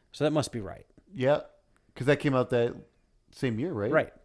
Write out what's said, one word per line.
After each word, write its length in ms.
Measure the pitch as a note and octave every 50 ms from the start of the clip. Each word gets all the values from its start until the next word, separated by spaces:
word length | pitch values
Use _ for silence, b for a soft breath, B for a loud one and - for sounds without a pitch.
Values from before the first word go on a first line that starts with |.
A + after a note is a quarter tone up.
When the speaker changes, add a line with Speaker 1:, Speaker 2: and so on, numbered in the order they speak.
| b b -
Speaker 1:
so 120 | - C#3+
that 60 | D3+
must 220 | D3 D3+ - - -
be 80 | A#2
right. 260 | G2+ E2+ - - - _ _ _ _ _ -
Speaker 2:
Yeah, 260 | B2 B2 C3+ D3 C#3+ - - _ _ _ _ _ _ _ _ -
'cause 120 | - B2
that 120 | C3+ C#3+ C#3+
came 140 | - D3 C3+
out 160 | B2+ B2 B2
that 240 | B2+ A#2+ A#2+ A#2+ - - - - _ _ _ _ _ _ _ _
same 280 | - - - B2+ A2 G#2+
year, 120 | C#3 F#3 D#3+
right? 180 | G#2+ G2+ A#2
Speaker 1:
Right. 220 | D#3 D#3 A#2+ - - - _